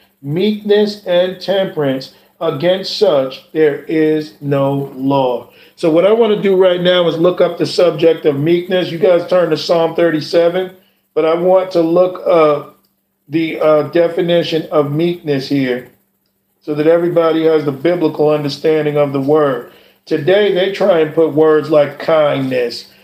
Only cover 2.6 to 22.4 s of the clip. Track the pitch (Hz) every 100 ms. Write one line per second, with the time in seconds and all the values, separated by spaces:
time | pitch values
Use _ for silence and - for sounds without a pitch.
2.6 | 170 190 185 - 208 143 131 - - 156
3.6 | 151 143 - 160 156 156 151 - 143 139
4.6 | 139 139 139 131 135 139 127 120 - -
5.6 | - - 170 165 190 226 220 196 196 185
6.6 | 185 180 180 180 170 156 180 - 170 -
7.6 | 180 - 175 156 165 160 156 139 156 175
8.6 | 175 185 151 165 185 170 - 180 160 151
9.6 | - 170 165 160 170 156 143 170 170 185
10.6 | 185 - _ _ _ 156 156 170 180 190
11.6 | 185 170 165 175 185 - 185 170 151 143
12.6 | - _ _ _ _ _ - 156 160 -
13.6 | 156 151 143 170 170 185 170 170 160 160
14.6 | - 160 143 147 175 170 151 135 135 143
15.6 | 131 123 - _ _ _ _ _ _ _
16.6 | - 151 151 170 170 170 165 160 160 156
17.6 | 147 135 170 175 156 151 151 151 143 139
18.6 | 160 156 147 147 143 139 135 151 143 123
19.6 | - - _ _ - 156 143 202 202 180
20.6 | 196 190 202 170 156 165 156 143 156 156
21.6 | 143 156 143 - - 160 147 139